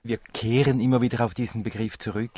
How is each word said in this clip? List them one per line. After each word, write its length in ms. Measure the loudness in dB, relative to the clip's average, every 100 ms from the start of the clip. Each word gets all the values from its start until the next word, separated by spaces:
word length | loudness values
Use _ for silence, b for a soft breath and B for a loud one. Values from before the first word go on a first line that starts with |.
Wir 140 | -6 -6
kehren 640 | -6 -6 2 4 4 4
immer 220 | 4 4
wieder 200 | 2 2
auf 120 | 0
diesen 280 | -2 -4 -4
Begriff 360 | -6 -4 -6 -6
zurück, 320 | -6 -4 -6